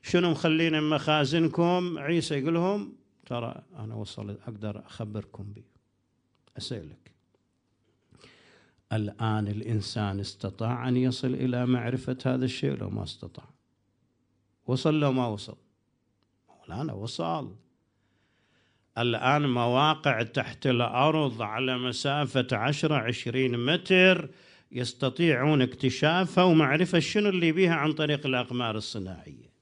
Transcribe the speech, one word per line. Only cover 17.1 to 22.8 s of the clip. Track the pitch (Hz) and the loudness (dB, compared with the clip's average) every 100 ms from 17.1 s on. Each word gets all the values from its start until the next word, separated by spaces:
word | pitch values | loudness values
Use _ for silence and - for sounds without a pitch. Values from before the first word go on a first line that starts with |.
| - 165 165 120 101 _ _ _ _ _ _ _ _ _ _ _ _ _ - | -6 -4 -4 -6 -14 _ _ _ _ _ _ _ _ _ _ _ _ _ -2
الآن | 120 117 127 147 147 | -2 2 2 4 2
مواقع | 123 120 127 151 151 147 113 | 2 2 4 4 2 0 0
تحت | 113 - 107 - 139 | -2 -4 -4 -2 0
الأرض | 123 117 120 147 156 143 113 | 2 0 2 2 4 0 -2
على | 107 110 131 127 | -6 -4 -4 -2
مسافة | 127 117 139 147 139 131 127 | -4 -4 -2 -2 0 0 0
عشرة، | 113 120 143 | 0 0 0